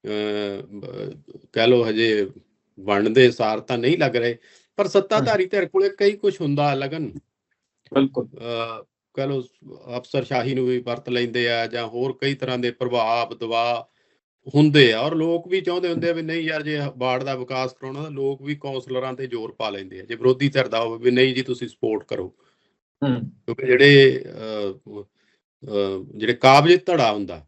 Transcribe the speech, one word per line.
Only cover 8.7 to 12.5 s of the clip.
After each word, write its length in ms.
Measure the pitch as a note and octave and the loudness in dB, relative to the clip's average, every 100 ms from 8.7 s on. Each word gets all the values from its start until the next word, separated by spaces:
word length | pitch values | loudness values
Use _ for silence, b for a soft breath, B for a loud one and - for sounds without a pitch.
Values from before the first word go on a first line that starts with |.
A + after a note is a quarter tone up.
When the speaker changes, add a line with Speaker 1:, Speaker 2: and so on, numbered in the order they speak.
| A2 - _ _ | -10 -16 _ _
Speaker 1:
ਕਹਿ 140 | - C3+ | -8 -4
ਲਓ 140 | C3+ B2 _ - - - B2 | -6 -8 _ -20 -20 -12 -12
ਅਫਸਰਸ਼ਾਹੀ 560 | - C3+ A#2+ B2+ B2 | -4 -6 -2 -4 -2
ਨੂੰ 140 | C3 B2+ | -2 0
ਵੀ 120 | B2 | -2
ਵਰਤ 300 | B2 A#2+ - | -4 -8 -4
ਲੈਂਦੇ 400 | B2 A#2+ B2 A#2+ | -2 -2 -2 0
ਆ 180 | A#2 A2+ | -2 -2
ਜਾਂ 200 | A#2+ A#2 | -6 -8
ਹੋਰ 300 | A#2+ C3 B2+ | -4 -6 -4
ਕਈ 120 | C#3 | -4
ਤਰ੍ਹਾਂ 240 | C#3 B2+ | -4 -4